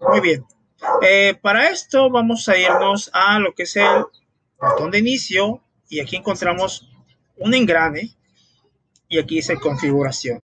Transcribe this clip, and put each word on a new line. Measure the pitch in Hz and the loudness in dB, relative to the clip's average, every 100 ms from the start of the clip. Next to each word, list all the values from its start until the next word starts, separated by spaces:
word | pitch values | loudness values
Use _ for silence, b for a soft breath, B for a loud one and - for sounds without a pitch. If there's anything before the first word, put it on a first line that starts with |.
Muy | 175 208 | 2 2
bien. | 185 147 - _ _ _ - - | 2 0 -4 _ _ _ -2 2
Eh, | 185 196 202 190 | 4 4 4 2
para | 202 214 302 | 0 2 0
esto | 370 - 269 262 | -2 -2 2 2
vamos | 247 226 226 - | 2 0 -2 0
a | 185 | 2
irnos | 185 185 196 202 - | 2 2 0 -2 -2
a | 185 196 214 | 0 2 2
lo | 196 | 0
que | - | -4
es | 175 208 | -6 0
el | 202 185 - _ _ _ _ _ | 2 2 -2 _ _ _ _ _
botón | - - 170 | -2 0 0
de | 202 | 0
inicio, | 226 262 - 185 202 247 _ _ _ | 0 -2 -2 -2 -2 -4 _ _ _
y | 151 | -10
aquí | 135 185 | -8 -8
encontramos | 185 190 180 180 190 - - _ _ _ _ _ | -6 -4 -2 -2 -4 -6 -18 _ _ _ _ _
un | 202 | 0
engrane, | 254 220 165 165 151 226 _ _ _ _ _ _ _ _ _ _ | 2 2 2 0 -4 -12 _ _ _ _ _ _ _ _ _ _
y | 165 | -4
aquí | - 160 | -2 -4
dice | 151 165 | -4 -4
configuración. | 160 139 147 139 139 131 131 117 | -2 -2 0 0 -2 -6 -8 -8